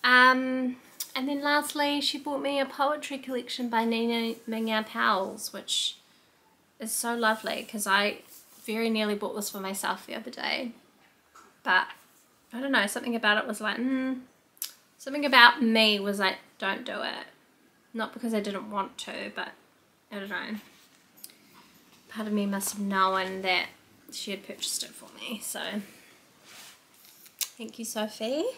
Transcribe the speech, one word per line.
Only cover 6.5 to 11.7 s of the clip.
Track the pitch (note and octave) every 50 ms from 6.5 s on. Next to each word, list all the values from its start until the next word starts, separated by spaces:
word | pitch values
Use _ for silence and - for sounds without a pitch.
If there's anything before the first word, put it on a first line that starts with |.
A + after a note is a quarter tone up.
| _ _ _ _ _ _
is | A3+ A3
so | - - - A#3+ A#3
lovely, | A#3+ A#3 A3 A3 A3 - - - - - -
'cause | - G#3+ G3+
I | G3+ F#3+ G3+ G3+ G#3 - - - - - - - - - - -
very | - G#3+ A3+ A3+ A3+
nearly | A3 G#3+ G#3+ G#3 G#3
bought | G3+ G#3+ F#3+ -
this | G#3+ G#3 -
for | - G3+
myself | F#3+ F#3+ G3 G3 - - F#3+ G3 -
the | - A#3
other | A#3 A3+ A#3+
day. | - - - - - - C4 A#3 - - _ _ _ _ _ _ _ _ _ _ _ - - - _ _
But, | _ -